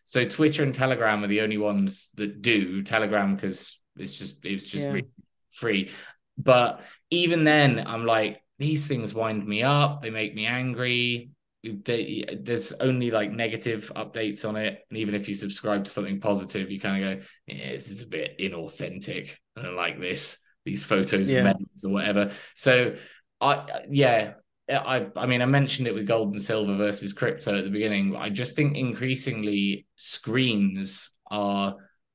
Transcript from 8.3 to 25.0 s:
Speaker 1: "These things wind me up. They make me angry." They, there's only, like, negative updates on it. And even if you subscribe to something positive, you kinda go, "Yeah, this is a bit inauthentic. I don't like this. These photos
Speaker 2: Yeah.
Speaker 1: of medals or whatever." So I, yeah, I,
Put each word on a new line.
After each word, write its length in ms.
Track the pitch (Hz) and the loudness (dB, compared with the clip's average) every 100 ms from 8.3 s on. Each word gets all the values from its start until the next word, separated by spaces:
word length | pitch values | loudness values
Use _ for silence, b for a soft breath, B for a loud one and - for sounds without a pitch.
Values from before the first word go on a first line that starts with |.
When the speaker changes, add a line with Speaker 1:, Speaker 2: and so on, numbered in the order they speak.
| 101 _ - | -2 _ -4
Speaker 1:
"These 300 | 147 151 - | -2 0 0
things 260 | 127 110 | -2 -4
wind 320 | 107 113 110 101 | -2 -2 -2 -2
me 140 | 104 | 0
up. 400 | 127 143 143 143 | 4 4 4 0
They 80 | 113 | -6
make 240 | 110 110 | -4 -4
me 140 | 107 110 | -4 -4
angry." 840 | 123 127 120 123 123 123 120 120 - _ _ | -2 -2 -2 0 0 0 -2 -8 -20 _ _
They, 640 | 113 101 104 117 - - - 107 | -12 -8 -4 -2 -2 -6 -8 -8
there's 320 | 101 117 - | -4 -4 -4
only, 360 | - 131 127 120 | -2 0 0 0
like, 200 | 110 104 | 0 0
negative 600 | 113 113 113 117 113 104 - | -2 -4 -4 -4 -6 -6 -10
updates 520 | 107 117 110 101 107 | -8 -6 -4 -4 -6
on 80 | 107 | -4
it. 300 | 107 101 - | -4 -6 -10
And 80 | 110 | -6
even 180 | 104 101 | -4 -4
if 120 | 101 | -4
you 60 | |
subscribe 520 | 101 101 98 107 101 101 | -6 -6 -6 -2 -2 -2
to 60 | |
something 280 | - 95 98 | -6 -4 -2
positive, 500 | 107 101 95 104 95 | 0 0 -2 -6 -6
you 100 | 98 | -6
kinda 360 | 101 98 98 95 | -4 -2 -2 -6
go, 60 | B B - | B B -16
"Yeah, 240 | - 64 | -12 -10
this 180 | - - | -10 -10
is 120 | 101 | -14
a 60 | 113 | -10
bit 300 | 87 69 - | -6 -6 -6
inauthentic. 920 | 95 85 80 - 90 95 - 92 - - _ - | -6 -6 -10 -10 -10 -10 -10 -10 -10 -16 _ -14
I 60 | |
don't 140 | 90 90 | -10 -4
like 240 | 85 - | -4 -4
this. 380 | 90 95 - - _ _ - | -6 -4 -4 -6 _ _ -8
These 180 | 98 | -6
photos 460 | - 101 95 101 98 | 0 2 2 2 4
Speaker 2:
Yeah. 100 | 131 | 4
Speaker 1:
of 40 | 123 | 4
medals 400 | 98 98 - 98 | 4 -2 -8 -2
or 40 | |
whatever." 400 | 98 104 101 101 B B - | 0 2 2 2 B B 0
So 400 | 135 127 120 - B B _ - | 6 6 4 -2 B B _ 0
I, 440 | 135 139 - - - | 2 2 0 -8 -2
yeah, 440 | 139 131 113 104 107 _ _ - | 4 6 6 2 -6 _ _ -4
I, 380 | 139 - 127 | -2 0 -2